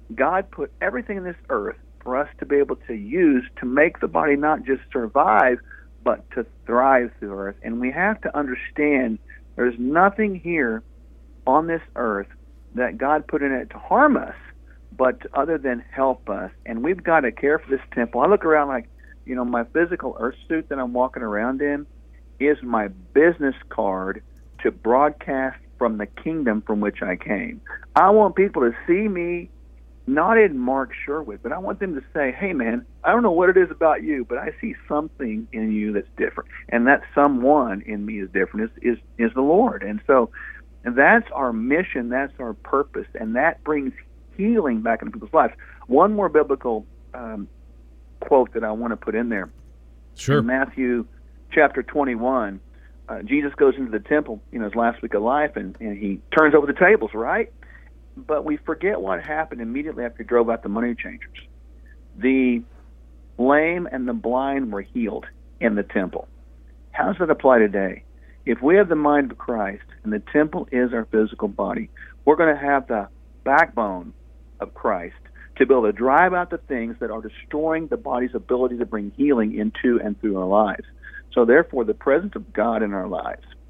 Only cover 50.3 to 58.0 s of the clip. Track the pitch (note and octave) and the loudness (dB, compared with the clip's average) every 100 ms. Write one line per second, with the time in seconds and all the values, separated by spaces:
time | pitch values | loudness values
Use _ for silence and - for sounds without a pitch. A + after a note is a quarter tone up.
50.3 | D3 A#2 C3 C3+ - B2+ A#2+ A2+ - - | 0 2 0 -2 -2 -2 -2 -4 -12 -20
51.3 | - - - C#3+ - - D3+ C3+ A#2 B2 | -20 -2 4 4 2 -4 -2 0 0 0
52.3 | C3 G#2 F#2+ - - - - - G#2+ G#2+ | 0 -2 -6 -16 -20 -20 -20 -14 -10 -2
53.3 | C#3+ C#3+ - C#3 C3 B2+ G#2+ - D3+ C#3+ | -2 -2 2 4 4 -2 -4 0 0 0
54.3 | G#2+ - B2 G#2 A2+ A#2 A#2 A#2 G#2 A2 | -8 -12 -8 -4 0 0 -2 -4 -2 0
55.3 | C#3+ D3 A2+ F#2+ F#2+ A2 G2+ G#2 F#2 - | 0 -2 -4 -10 -10 -10 -6 -6 -6 -2
56.3 | - D3 D3+ C#3+ C#3 F3+ G#3+ A2 G#2+ A#2+ | 4 6 6 4 2 4 4 2 -4 -4
57.3 | G3 - - - - - - | -2 -4 -10 -20 -20 -20 -20